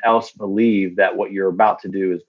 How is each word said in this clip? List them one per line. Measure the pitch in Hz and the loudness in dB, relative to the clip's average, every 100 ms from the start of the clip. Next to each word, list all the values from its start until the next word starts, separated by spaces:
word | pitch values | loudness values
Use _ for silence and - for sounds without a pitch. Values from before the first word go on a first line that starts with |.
else | 113 113 - | 0 2 0
believe | - 101 98 117 101 95 90 | -8 -4 0 2 2 0 0
that | 95 95 | 0 0
what | 98 | -4
you're | 98 95 | -2 -2
about | 90 110 - | 2 2 2
to | 95 | -6
do | 98 95 | -4 -2
is | 87 | -4